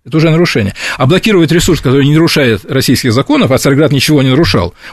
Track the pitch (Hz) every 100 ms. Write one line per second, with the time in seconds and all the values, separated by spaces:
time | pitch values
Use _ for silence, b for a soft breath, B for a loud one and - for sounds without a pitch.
0 | - 156 160 156 175 131 98 - B B
1 | 131 185 220 196 160 165 175 160 139 135
2 | 139 156 165 - 131 104 - 131 - 120
3 | - 113 139 294 139 131 139 139 151 139
4 | - 151 131 127 - 113 87 - B